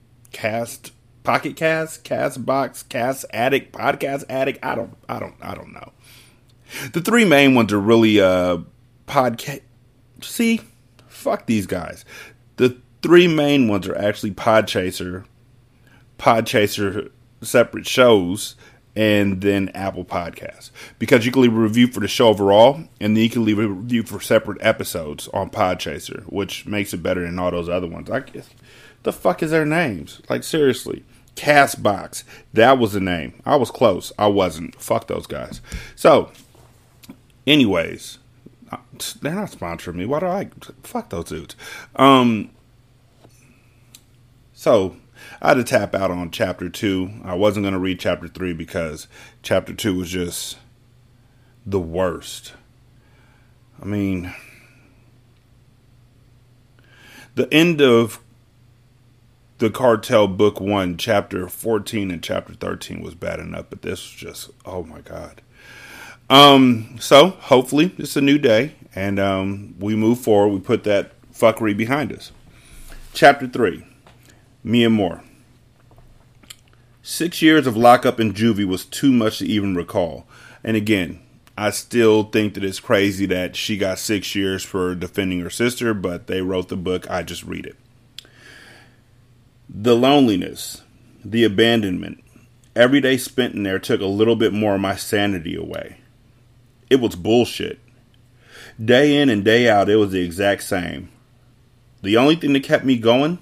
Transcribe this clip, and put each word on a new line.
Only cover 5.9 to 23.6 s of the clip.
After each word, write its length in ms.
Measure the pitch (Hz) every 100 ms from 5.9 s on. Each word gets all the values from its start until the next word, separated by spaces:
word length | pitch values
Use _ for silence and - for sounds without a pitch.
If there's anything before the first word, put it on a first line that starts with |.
| _ _ - _ _ _ _ _ - 131
The 80 | 170
three 240 | 170 233
main 320 | 202 143 139 127
ones 160 | 101
are 80 | 104
really, 400 | 101 113 113 104
uh, 380 | 92 92 90 87 - _ _ _ -
podca-, 540 | 139 127 113 - - - _ _ _ _ -
see? 380 | - - 226 226 - _ _ _ _
Fuck 380 | - - - -
these 200 | 110 92
guys. 380 | 92 76 - - - - _ _ -
The 240 | 127 - _ _
three 240 | 156 175 175
main 440 | 156 143 143 113
ones 180 | 101 85
are 100 | -
actually 340 | 104 - 107
Podchaser, 920 | - 120 110 104 101 92 - 90 92 - _ _ _ _ _ _ _ _ -
Podchaser 880 | 135 113 117 117 104 - 98 98 - _ _ _
separate 460 | 113 123 117 101 90
shows, 720 | - 123 107 87 101 - - - _ _ 107
and 420 | 107 104 101 92
then 300 | 101 98 95
Apple 340 | - 98 92
Podcasts. 680 | 87 90 85 - - - - - - -
Because 260 | 110 127 117
you 60 |
can 120 | 131
leave 120 | 123 110
a 20 |
review 300 | 110 117 123
for 140 | 101
the 60 | 101
show 180 | - 117
overall, 560 | 101 98 101 123 156 - _
and 160 | 107 110
then 80 |
you 60 | 113
can 160 | 117 107
leave 140 |
a 80 | 104